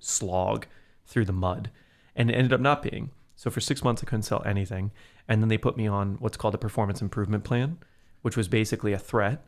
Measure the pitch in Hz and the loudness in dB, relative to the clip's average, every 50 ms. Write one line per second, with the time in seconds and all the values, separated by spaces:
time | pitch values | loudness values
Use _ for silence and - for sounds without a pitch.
0 | - - - - 107 92 90 92 92 98 110 110 - - - - - - _ _ | -6 -4 -4 -2 -2 -2 0 0 0 0 0 -2 -4 -10 -16 -20 -20 -20 _ _
1 | _ - - 123 107 95 95 92 92 90 92 110 104 - - _ _ _ _ _ | _ -4 -2 0 0 0 0 0 0 0 -2 -2 -6 -10 -12 _ _ _ _ _
2 | _ _ _ - 120 117 120 123 131 123 131 123 127 139 147 143 - - - 110 | _ _ _ 0 2 2 4 4 4 4 4 4 4 4 2 2 0 -4 -6 -6
3 | - 131 - - - _ _ - - 151 - - - - 139 - - 127 117 - | -8 -10 -12 -16 -20 _ _ -10 -8 -6 -4 -2 -2 -2 -2 0 2 0 0 0
4 | - - - 110 104 - 107 - - 104 101 98 95 - 95 95 95 104 - - | -2 -2 -2 -2 -2 -2 -2 -2 0 0 0 0 -2 -2 -4 -4 -4 -6 -6 -10
5 | - - - - _ - 110 110 110 110 110 107 - 123 - 117 110 107 101 101 | -16 -20 -20 -12 _ 2 2 4 4 4 4 4 2 0 0 0 0 0 0 0
6 | 98 98 98 - 123 - - - - 110 101 - - 104 - 117 107 98 98 - | 0 -2 -2 -4 -4 -4 -4 -2 -2 -2 0 0 -2 -2 0 0 0 0 0 -2
7 | 104 95 - 113 104 95 107 104 - - 123 120 127 147 170 - - - _ _ | -4 -4 -2 -2 0 0 0 -2 0 0 0 0 0 0 -2 -6 -12 -18 _ _
8 | _ - - - - 120 - 120 107 - - 110 110 - 117 - - 104 101 95 | _ -20 -16 -6 -4 -2 0 0 0 2 2 2 2 2 0 -2 0 -2 -2 -2
9 | - - - 113 101 101 135 151 - | -2 -2 0 2 2 2 0 -2 -6